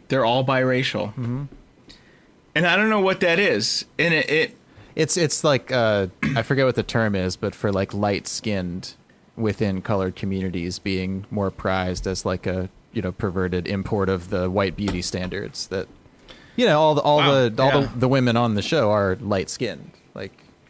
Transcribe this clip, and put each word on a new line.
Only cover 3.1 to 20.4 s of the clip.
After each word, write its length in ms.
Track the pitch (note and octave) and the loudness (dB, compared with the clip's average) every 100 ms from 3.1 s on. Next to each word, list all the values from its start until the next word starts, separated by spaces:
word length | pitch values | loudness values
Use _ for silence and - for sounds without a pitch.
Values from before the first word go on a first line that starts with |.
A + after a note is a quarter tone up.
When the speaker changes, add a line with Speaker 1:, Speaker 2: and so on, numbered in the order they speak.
| F#3 | 2
Speaker 1:
that 180 | F3+ E3+ | 2 4
is. 480 | G3+ A2 A2+ - - - | 2 2 0 -4 -6 -2
And 160 | E3 D#3+ | 0 2
it, 120 | - | 2
it 260 | D#3 - - _ - - - | 2 0 -4 _ -20 -12 -2
Speaker 2:
It's, 200 | D#3+ - | 0 2
it's 280 | D#3 - | 0 2
like, 280 | D#3 C3 - | 2 2 0
uh, 360 | C3 A2+ G#2 F#2+ - | 0 2 2 0 -2
<clears throat> 200 | D3 C3+ | -2 0
I 60 | |
forget 240 | A2+ C3+ C3 | 0 2 2
what 80 | |
the 80 | A#2 | 2
term 320 | - A#2 A2 | 0 0 0
is, 220 | G2 F#2 - | 0 -2 -2
but 180 | G#2 | -6
for, 180 | - A2 | -2 -2
like, 220 | G2 G2 | 0 -2
light-skinned 1000 | G2+ G#2 G2 - - A2+ G2+ F2+ F2+ - - _ _ _ - | 0 0 0 -4 -6 -4 -4 -4 -8 -10 -18 _ _ _ -4
within 480 | A2 G2 G#2+ F#2+ | -2 0 -2 -2
colored 320 | - G2+ F#2+ F#2 | -2 -2 -2 -4
communities 640 | G2 F#2+ F#2 F2 F2 F2+ | -4 -4 -4 -4 -6 -6
being 480 | G2+ F#2+ F#2 F#2+ G2+ | -4 -4 -4 -6 -6
more 220 | G#2 F#2+ | -4 -4
prized 560 | - G2+ F#2+ F#2 F2+ G2 | -2 -2 0 -2 -4 -4
as, 180 | F#2 G#2 | -4 -4
like, 220 | F#2 G2+ | -4 -4
a, 220 | F#2 F#2 - _ | -4 -6 -10 _
you 100 | - | -6
know, 80 | F#2 | -6
perverted 560 | F#2 G#2 F2+ F#2 F2+ F2 | -4 -4 -2 -2 -2 -2
import 420 | G2+ F#2+ G#2+ F#2+ | -4 -2 -2 0
of 220 | F#2+ F2 | -2 -2
the 180 | G2 F#2 | -2 0
white 260 | F#2+ G2 E2 | 0 -2 -2
beauty 280 | G2+ F2+ | -4 -4
standards 640 | F2+ F#2+ F#2 G2+ - - - | -4 -4 -6 -6 -10 -10 -8
that, 200 | F#2+ - - - - - - - - | -6 -8 -14 -20 -20 -20 -20 -12 0
you 100 | A#3+ | 2
know, 140 | D3+ | 4
all 160 | D#3 D3 | 4 4
the, 60 | |
all 160 | D3 D3 | 4 4
Speaker 1:
Wow. 300 | D3+ C#3 A#2+ | 6 6 4
Speaker 2:
the, 120 | A2 | 2
all 80 | C3+ | 2
Speaker 1:
Yeah. 100 | C#3 C3+ | 2 0
Speaker 2:
the, 60 | B2 | 0
the 80 | B2+ | 2
women 280 | C3+ B2 A#2 | 4 4 2
on 200 | A#2+ G#2 | 2 0
the 80 | |
show 260 | - D#3+ A2 | 0 2 2
are 300 | G#2+ G2 F#2 | 4 2 0
light-skinned. 720 | G2+ G2 - - A#2 D#2 - - _ - | -2 -2 -2 -6 -6 -8 -14 -20 _ -16
Like, 160 | G2+ - | -16 -16